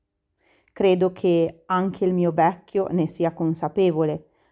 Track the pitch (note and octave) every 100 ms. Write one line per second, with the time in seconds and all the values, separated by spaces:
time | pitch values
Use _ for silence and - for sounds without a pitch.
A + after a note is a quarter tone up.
0 | _ _ _ _ _ _ _ - G3+ F#3
1 | F#3 F3+ F#3 E3+ E3 - - F#3 F#3+ F3+
2 | F#3 F#3 F3 D#3+ E3 F3+ - G3+ F#3+ F3
3 | D#3+ - E3 E3 E3 E3 D3+ G3 F#3+ D#3+
4 | D#3 D#3 - _ _